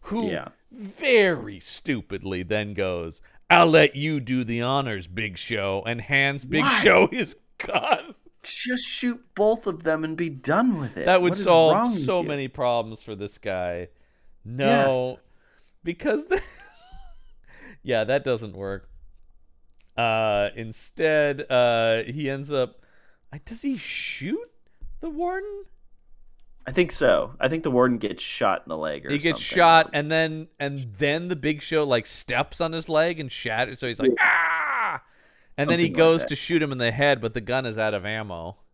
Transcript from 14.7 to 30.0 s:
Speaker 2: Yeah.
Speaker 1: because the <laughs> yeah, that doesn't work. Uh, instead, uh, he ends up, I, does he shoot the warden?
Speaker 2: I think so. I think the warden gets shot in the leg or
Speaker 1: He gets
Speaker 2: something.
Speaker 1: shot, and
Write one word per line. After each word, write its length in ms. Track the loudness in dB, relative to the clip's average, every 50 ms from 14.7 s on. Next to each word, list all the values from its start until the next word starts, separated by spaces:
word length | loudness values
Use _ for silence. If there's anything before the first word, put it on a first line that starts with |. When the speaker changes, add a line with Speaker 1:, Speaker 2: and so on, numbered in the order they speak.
| 4 4 4 2 2 0 -2 -4
Speaker 2:
Yeah. 60 | -8 -12 _ _ _ _ _ _ _ _ _ _ _ _ _
Speaker 1:
because 440 | -8 -8 -4 -2 -2 -2 -2 -2 -2
the 140 | -2 -2 -2 -8 -18 -20 -20 -20 -20 -20 -20 -20 -18 -18 -18 -18
<laughs> 720 | -18 -20 -20 -20 -20 -20 -20 -20 -20 -20 -20 -20 -20 -16 _
yeah, 200 | -2 0 0 2
that 200 | 2 0 0 0
doesn't 320 | 0 -2 -2 -4 -10 -12
work. 340 | -8 -8 -8 -8 -8 -10 -16 -20 -20 -20 -20 -20 -20 -20 -20 -20 -20 -20 _ _ _ _ _ _ _ _ _ _ -2
Uh, 520 | 0 0 2 2 2 2 2 2 2 0 -2
instead, 920 | -6 -12 -12 -12 -14 -16 -18 _ 0 2 2 4 4 2 2 0 -4 -4 0
uh, 520 | 4 4 4 6 4 4 4 2 2 0 0
he 260 | -4 -6 -6 -4 -4
ends 220 | -4 -6 -6 -4
up, 300 | 0 0 0 -2 _ -18 _ _ _ -20 _ -20 -20 _ _ -20 -20
I, 60 | -18 -16
does 180 | -16 -16 -8 -6
he 120 | -6 -6 -4
shoot 720 | -8 -10 -10 -8 -8 -8 -10 -8 -6 -6 -6 -6 -6 -12 _ _ _ _ _ _ -12 -12 -10 -8
the 80 | -10 -8
warden? 560 | -6 -4 -4 -4 -4 -4 -8 -8 -12 -12 -14 -18 -20 _ _ -20 -20 _ _ _ -20 -20 -20 -20 -20 -20 -20 -20 -20 -16 -12
Speaker 2:
I 60 | -4
think 200 | 0 0 0 0
so. 440 | 0 2 4 4 4 4 2 -2 -4 -2
I 100 | -2 -2
think 140 | -2 -2 -2
the 80 | 0
warden 260 | 4 4 4 4 2 0
gets 260 | -2 -6 -6 -6 -8
shot 400 | -10 -4 0 0 0 0 0 -4
in 40 | -8
the 80 | -8 -6
leg 280 | -4 -6 -6 -6 -6
or 60 | -4
Speaker 1:
He 60 | -4 -2
gets 220 | 0 -2 -2 -2
Speaker 2:
something. 180 | -6 -4 2 6
Speaker 1:
shot, 320 | 6 8 8 8 6 4 0
and 160 | -4